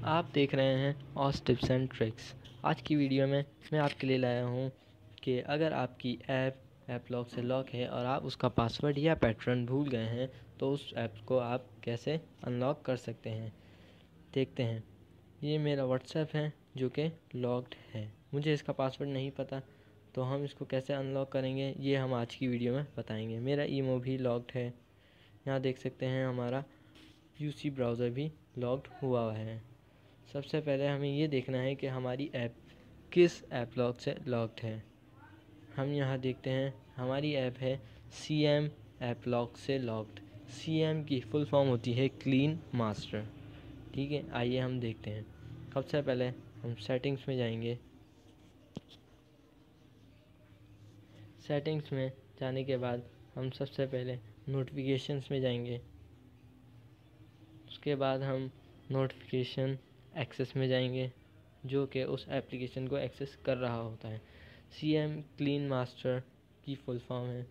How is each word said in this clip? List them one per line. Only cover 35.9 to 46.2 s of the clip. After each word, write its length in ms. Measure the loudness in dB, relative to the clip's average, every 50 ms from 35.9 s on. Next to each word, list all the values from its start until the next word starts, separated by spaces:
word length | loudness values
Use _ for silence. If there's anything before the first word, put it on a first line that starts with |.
| 2
यहाँ 240 | 2 2 2 0 0
देखते 300 | 0 -2 -2 0 -2 -2
हैं, 240 | 0 0 0 -2 -4 -8 -16 -16 -8
हमारी 360 | -4 -2 0 0 0 0 2 2
ऐप 240 | 2 0 0 -2
है 180 | 0 -2 0 0 -2 -6 -14 -18 -18 -18 -18 -14
सीएम 560 | -14 -4 0 2 6 6 6 6 6 4 2 -2 -8 -18 -20 -10 -4
app 260 | -2 -2 -2 -2 0
log 300 | 0 2 2 2 0 -4
से 200 | -10 -2 0 0
लॉक्ड। 420 | 0 0 -2 -2 -4 -4 -8 -10 -16 -18 -16 -16 -16 -16 -14
सीएम 520 | -14 -8 -4 0 2 4 4 4 2 0 0
की 160 | 0 0 -2
full 240 | 0 0 0 0 0
form 240 | 6 6 6 6 6
होती 240 | 4 4 2 2 2
है 140 | 4 4
clean 520 | 2 2 0 2 4 6 6 6 4 2 0 -6 -2 0
master। 500 | 2 2 2 0 -2 -6 -6 -4 -6 -6 -6 -10 -14 -16 -16 -16 -16 -16 -16 -16 -16 -16 -8 -4
ठीक 180 | -4 -2 -2
है, 120 | -2 -4 -4 -2
आइए 280 | -2 0 0 2 2 2
हम 200 | 0 0 -2 -2
देखते 300 | -2 -4 -4 -4 -6 -8
हैं। 160 | -6 -6 -8 -10 -14 -16 -14 -14 -14 -14 -14 -4 -4
सबसे 280 | -4 -2 0 0 0
पहले 260 | 2 2 2 2